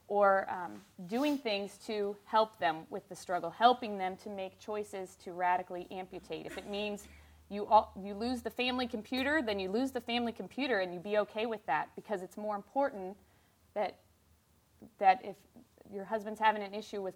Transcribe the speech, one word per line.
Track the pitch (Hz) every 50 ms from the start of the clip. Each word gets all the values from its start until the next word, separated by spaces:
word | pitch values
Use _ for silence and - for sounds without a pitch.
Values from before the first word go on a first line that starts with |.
| _ -
or, | 202 202 202 196 196 190 - -
um, | - 185 175 - - 202 190 - _ - 185 170
doing | 208 240 285 302 285 269
things | - 233 208 196 202 190 - -
to | - - 220 208 202 202 208 202 -
help | - - 220 220 220 - -
them | 180 170 156 160 160 -
with | - 196 - -
the | 180
struggle, | - - - 180 175 165 170
helping | 165 - 220 247 247 247 254 214 208 196
them | 185 185 185 185
to | - 214
make | 208 196 190 185 185 -
choices | - - 208 208 208 208 - 196 185 185 -
to | - - 196
radically | 170 175 180 180 180 180 180 - 185 175 180 -
amputate. | - 185 190 185 190 175 - - 160 160 160
If | - - 196
it | 185 202
means | 202 202 208 208 208 196 - - - - - - - - - - 196
you | 208 208 -
all, | - 214 220 - - 208
you | 185 202 208
lose | 202 226 240 254 240
the | 233 226
family | - - 247 254 247 254 254 240
computer, | - 214 208 - 262 254 269 277 302 320
then | 269 220 208 196
you | 190 185
lose | 190 226 269 269
the | 269 247
family | 240 - 233 240 240 233
computer, | 220 - 202 180 - - 269 285 240 196
and | 185 180 175
you | 175
be | 165 208 202 214
okay | 208 202 - 214 220
with | 240 226 208 - -
that, | 160 151 - - -
because | - - - 220 190 185
it's | 180 -
more | - 208 214 208
important | 202 196 - - 269 285 269 269 202 185 185 202 202 - _ _ _ _ _ _ _ _ _ -
that, | 202 208 - - - _ _ _ _ _ _ _ _ _ _ _ _ _ _ _ - - - _ -
that | 208 190 190 185 -
if | 208 185 - - - _ - - _ _ - - - 202
your | 202 196
husband's | 180 220 220 202 214 214 208
having | 220 220 208 214 202
an | 196 196
issue | 214 208 - - 202
with | 190 185 180